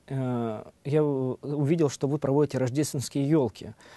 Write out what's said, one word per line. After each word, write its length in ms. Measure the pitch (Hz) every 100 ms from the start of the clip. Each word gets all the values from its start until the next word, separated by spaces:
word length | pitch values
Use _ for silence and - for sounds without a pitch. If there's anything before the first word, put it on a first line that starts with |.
| -
э, 560 | 135 127 120 117 110 - -
я 200 | - 151
у-, 340 | 147 139 127 123
увидел, 460 | 131 147 139 170 147
что 180 | - 139
вы 100 | 151
проводите 400 | 135 139 147 131
рождественские 720 | 127 127 151 151 117 143 139
елки. 460 | 160 120 - - - -